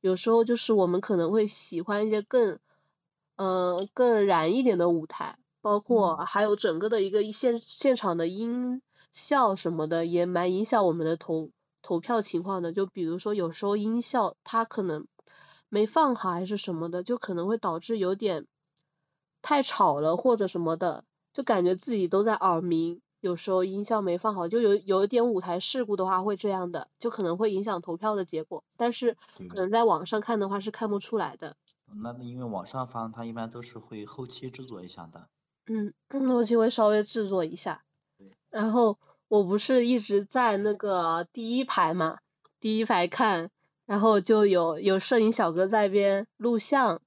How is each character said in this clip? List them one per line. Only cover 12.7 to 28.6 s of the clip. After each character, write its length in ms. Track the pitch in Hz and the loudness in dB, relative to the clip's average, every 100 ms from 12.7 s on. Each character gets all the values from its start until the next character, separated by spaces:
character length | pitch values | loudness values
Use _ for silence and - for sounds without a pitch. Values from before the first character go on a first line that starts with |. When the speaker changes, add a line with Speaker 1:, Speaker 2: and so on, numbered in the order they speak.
Speaker 1:
就 140 | 175 190 | -4 -4
比 160 | - | -4
如 160 | 165 175 | -6 -4
说 160 | 214 | -4
有 160 | 208 170 | -4 -4
时 160 | 165 202 | -4 -2
候 100 | 208 | -2
音 260 | 208 226 | 0 -2
效 340 | 233 254 196 - | -2 0 -2 -4
它 200 | - - | -6 -4
可 180 | 226 - | -4 -4
能 240 | 190 151 - _ _ _ - _ _ | -4 -4 -8 _ _ _ -20 _ _
没 180 | 208 214 | -2 0
放 280 | 330 302 | 4 2
好 160 | 240 185 | 2 -2
还 140 | 175 185 | -4 -4
是 100 | 202 | -6
什 160 | - | -6
么 160 | 165 170 | -6 -6
的， 120 | 175 | -6
就 160 | 180 240 | -4 -6
可 140 | - | -4
能 160 | 180 175 | -4 -2
会 80 | 226 | -2
导 220 | 202 165 | -2 -4
致 200 | - 226 | -4 -2
有 160 | 185 | -2
点 320 | 190 208 165 - _ _ _ _ _ _ _ _ _ | -2 -2 -4 -6 _ _ _ _ _ _ _ _ _
太 220 | - 294 | 0 2
吵 380 | 262 - 190 143 | 2 4 4 4
了 160 | 156 175 | 2 2
或 180 | 262 226 | 2 2
者 100 | 190 | 0
什 140 | 180 | -2
么 160 | 165 160 | -2 -2
的， 280 | 180 147 - _ _ | -2 -4 -12 _ _
就 100 | - | -10
感 220 | 262 214 | 0 2
觉 100 | 175 | 2
自 200 | 185 - | 0 -2
己 140 | 226 180 | -2 0
都 140 | 190 | 2
在 120 | 214 | 2
耳 260 | 214 190 165 | 0 0 0
鸣， 400 | 175 165 165 175 _ _ | 0 0 -2 -6 _ _
有 140 | 202 175 | -6 -6
时 140 | - | -2
候 140 | 185 | 0
音 200 | 185 190 | 0 -4
效 160 | 208 220 | -2 -2
没 160 | 190 175 | 0 -2
放 180 | 220 | -2
好， 140 | 196 170 | -2 -2
就 120 | 220 | 2
有， 140 | 226 202 | 2 2
有 280 | 190 190 | 2 2
一 20 | 202 | 2
点 220 | 240 240 | 2 2
舞 100 | 202 | 0
台 180 | 180 175 | -2 -4
事 260 | - 262 | -4 -4
故 120 | 226 196 | -2 -2
的 100 | 185 | 0
话 160 | 190 | 0
会 140 | 196 202 | 0 -2
这 140 | 214 | -2
样 200 | 190 180 | -2 -4
的， 180 | 170 135 _ | -6 -10 _
就 100 | 233 | -8
可 120 | 233 | -2
能 120 | 185 175 | -2 0
会 160 | 220 | 0
影 120 | 190 | 0
响 180 | 202 190 | -2 -6
投 140 | - 170 | -6 -6
票 180 | 208 | -2
的 100 | 208 | -2
结 200 | 185 160 | -4 -8
果， 180 | 156 165 | -8 -12